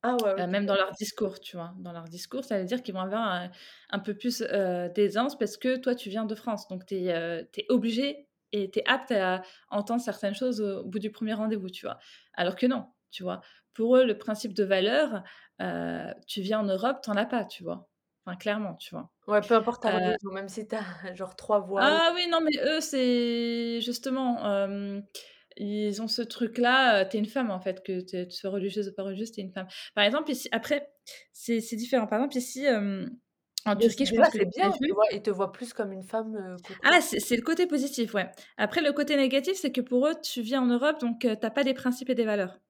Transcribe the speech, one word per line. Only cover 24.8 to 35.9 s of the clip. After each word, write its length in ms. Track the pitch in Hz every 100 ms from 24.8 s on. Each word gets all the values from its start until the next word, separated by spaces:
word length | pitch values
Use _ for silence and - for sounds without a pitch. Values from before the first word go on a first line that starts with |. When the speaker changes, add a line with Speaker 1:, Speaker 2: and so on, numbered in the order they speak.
| 202 202 202 - - - _ -
Speaker 2:
ils 440 | 202 208 208 202
ont 60 | 226
ce 140 | -
truc-là, 800 | 233 - 233 233 240 262 262 202
heu, 60 | 190
tu 60 | 214
es 40 |
une 60 | 214
femme, 240 | 277 233
en 100 | 185
fait, 220 | 190 185
que 180 | - 185
tu 160 | 180 180
es, 120 | 180
tu 80 | -
sois 140 | 196
religieuse 380 | 196 196 202 196
ou 60 |
pas 80 | 196
religieuse, 300 | 196 190 226
tu 80 | 214
es 20 |
une 80 | 190
femme. 140 | 190 185 - -
Par 100 | -
exemple, 260 | 202 277 311
ici, 180 | 247 -
après, 400 | 226 - 285 285 _ - - _
c'est, 280 | - - 233
c'est 160 | 220 220
différent. 300 | 240 247 214
Par 120 | 220
exemple, 160 | 277 254
ici, 280 | 247 254
hem, 460 | 285 220 202 190 180 - _ _ _ - 214
en 100 | 202
Speaker 1:
Mais 20 |
Speaker 2:
Turquie, 100 | 226
Speaker 1:
c'est, 160 | 226 269
Speaker 2:
je 40 |
Speaker 1:
déjà, 40 |
Speaker 2:
pense 160 | 226 311
que 60 | 220
Speaker 1:
c'est 80 |
Speaker 2:
tu 60 | 185 -
Speaker 1:
bien, 60 |
Speaker 2:
l'as 80 | 392 302
Speaker 1:
tu 20 | 285
Speaker 2:
vu. 60 |
Speaker 1:
vois ? 100 | 277 214
Ils 100 | 202
te 80 | 220
voient 220 | 190 190
plus 200 | - 233
comme 200 | - 208